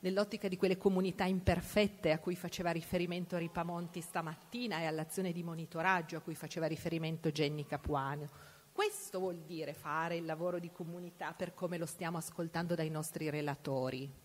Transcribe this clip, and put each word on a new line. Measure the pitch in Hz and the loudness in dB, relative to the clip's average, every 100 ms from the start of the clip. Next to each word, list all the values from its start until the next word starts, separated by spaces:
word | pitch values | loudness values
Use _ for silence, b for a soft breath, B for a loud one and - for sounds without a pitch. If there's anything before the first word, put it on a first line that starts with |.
nell'ottica | 185 190 208 220 202 | 2 2 2 0 -2
di | 185 | 2
quelle | 185 185 | 4 6
comunità | 196 185 190 170 | 6 6 4 2
imperfette | 185 185 185 175 - - 208 - 165 | 2 4 4 4 4 4 4 4 4
a | 156 | 4
cui | 180 180 | 2 -4
faceva | 175 - 175 | -4 -2 0
riferimento | 170 160 185 175 175 175 180 | 0 2 2 2 0 -2 -2
Ripamonti | 170 175 170 175 175 175 | -2 -2 -2 -2 -4 -6
stamattina | 160 180 165 160 - 233 240 165 | -4 -4 -4 -8 -10 -6 -2 0
e | 165 | 0
all'azione | 156 160 - 185 | 0 -2 0 0
di | 175 | 0
monitoraggio | 170 165 160 165 175 185 156 165 | -4 -4 -6 0 4 4 2 -6
a | |
cui | 165 156 | -6 -6
faceva | 151 - 160 | -6 -2 0
riferimento | 160 170 165 160 165 165 | 0 0 0 0 0 0
Jenny | 147 147 151 143 | 2 2 0 -4
Capuano. | 143 - 147 135 147 147 B B B B | -4 0 0 2 -2 -6 B B B B
Questo | - 415 415 - 185 | 0 0 0 -6 -2
vuol | 185 170 | -2 -4
dire | 156 165 147 | -6 -6 -4
fare | 151 151 156 165 170 | -6 -2 0 2 0
il | 165 | -2
lavoro | 156 175 175 | 0 0 0
di | 175 | -4
comunità | - 170 175 175 165 151 | -8 -8 -8 -10 -8 -8
per | 170 175 | -4 -6
come | - 180 175 | -2 -4 -2
lo | 165 | -4
stiamo | - 165 170 | -4 -2 -2
ascoltando | 165 - 165 165 170 170 | -6 -4 -2 0 0 2
dai | 156 | 0
nostri | 156 156 165 156 | 0 -4 -2 -2
relatori | 151 147 139 - 135 127 127 139 135 | 0 0 -2 0 0 0 -2 -6 -10